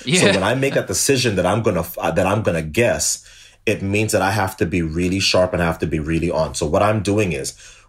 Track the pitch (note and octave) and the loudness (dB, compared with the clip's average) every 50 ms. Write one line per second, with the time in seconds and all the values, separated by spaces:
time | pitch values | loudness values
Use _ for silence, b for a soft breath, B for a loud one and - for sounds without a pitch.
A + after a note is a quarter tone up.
0 | B B2+ F3 F#3 - G#2 F#2+ F#2+ - G#2 A#2+ C3+ C3+ C#3 - C3 - - F#2+ - | B 0 2 4 4 4 4 4 2 0 0 0 0 0 0 -2 -2 -2 -2 -2
1 | - - C#3 B2+ B2+ A#2 G2+ F2+ E2+ F2+ G2 A2+ A2 A2+ F#2+ E2+ E2 - - - | 0 2 2 2 2 0 0 2 2 2 0 2 2 0 0 0 -2 -4 -6 -4
2 | - E2 E2 E2+ F2+ F#2 G2+ A2+ G2 G#2+ F2 E2 D#2 D#2 D2+ A2 A#2+ A2 D#2 D#2+ | -4 0 0 2 2 2 0 0 0 0 -2 -2 -4 -2 0 0 2 2 2 0
3 | - - - - B B B B B B B B _ A2+ G#2 - F#2+ G2 G2+ G#2+ | -2 -4 -4 -6 B B B B B B B B _ -2 -2 -2 -2 -2 0 0
4 | G#2+ G#2 - G2 F#2 F#2+ G2 G#2 F#2+ F#2 - - G#2 E2 F2 F2+ E2 D#2+ D2+ F2 | 0 2 2 2 2 2 0 0 -2 -2 -2 -4 -4 -2 0 -2 -2 -2 -2 -2
5 | F2+ F2+ F#2+ G2 F#2 - - F#2 F#2 - - E2+ E2+ E2 D#2+ - - D#2+ D#2+ D#2 | 0 0 0 0 0 2 2 2 2 2 0 0 0 -2 -2 -2 -4 -4 -2 -4
6 | D2 D2+ E2 D#2+ D#2+ F2 D2+ D2+ D#2+ C#2+ C#2 - - D2 E2+ E2+ E2+ G#2 G#2+ A2 | -2 -2 -2 -2 0 0 0 -2 -2 -2 -2 -4 -2 0 2 2 2 2 2 0
7 | F#2 G#2 G2+ G#2+ G#2+ F2+ D#2 C2+ C2+ - B B B B B B B | 0 0 0 0 0 0 -2 -4 -6 -8 B B B B B B B